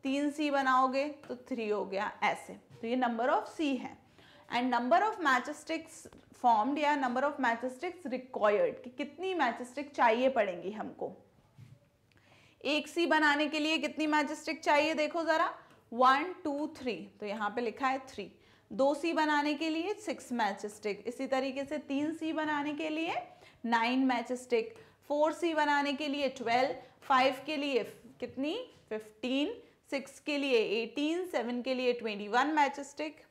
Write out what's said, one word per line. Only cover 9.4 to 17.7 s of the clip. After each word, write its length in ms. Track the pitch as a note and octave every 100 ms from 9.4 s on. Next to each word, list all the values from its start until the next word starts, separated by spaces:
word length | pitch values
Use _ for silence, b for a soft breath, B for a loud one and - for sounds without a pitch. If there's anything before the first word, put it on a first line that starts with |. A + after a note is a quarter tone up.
| B3 A#3
स्टिक 280 | B3 - C#4+
चाहिए 340 | - A#3+ A3+ C4
पड़ेंगी 440 | B3+ G#3 F3 F3
हमको। 400 | G#3+ - - - - _ _ _ - - - _ _ _ b b b b b
एक 240 | - D4 -
सी 180 | E4+ E4
बनाने 420 | D#4 D4+ C#4+ D4+
के 100 | D#4
लिए 200 | D4+ D#4+
कितनी 280 | C#4+ C#4+ D#4
मैच 260 | D4+ C#4+
स्टिक 300 | D4+ - D#4+
चाहिए, 300 | F4 D4 D4+
देखो 300 | D#4 D4+ E4
ज़रा, 280 | D#4+ D#4+ E4+ - B B _
वन, 420 | A3+ B3+ C4+ F4 F4+
टू, 220 | D4+ C#4+ D4+ -
थ्री, 200 | B3+ F#3+ G3 -
तो 60 | G#3
यहाँ 240 | G#3+ G#3
पे 100 | A#3
लिखा 280 | A#3+